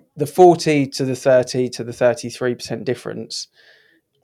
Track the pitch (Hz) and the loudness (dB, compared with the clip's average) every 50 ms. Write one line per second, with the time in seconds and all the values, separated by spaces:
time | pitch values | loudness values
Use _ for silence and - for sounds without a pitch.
0 | - _ _ 143 147 139 - - 180 175 165 165 - 165 151 143 139 135 - - | -12 _ _ -8 -8 -6 4 8 8 8 8 6 2 0 0 0 0 -2 -4 -6
1 | 139 131 127 117 - 135 127 127 123 - - 127 127 120 - - 117 120 117 - | -6 -4 -6 -2 2 2 4 4 2 0 -2 -4 -4 -4 -6 -8 -10 -12 -4 0
2 | 131 123 113 - - 120 - - 127 123 123 120 - - 127 110 107 - 120 - | 0 0 0 0 -6 -12 -10 -6 -6 -4 -4 -6 -8 -10 -10 -8 -6 -6 -6 -6
3 | - 107 - 110 110 110 - - - - _ _ _ _ _ _ _ _ _ _ | -8 -12 -12 -12 -12 -12 -12 -14 -14 -16 _ _ _ _ _ _ _ _ _ _
4 | _ _ _ _ | _ _ _ _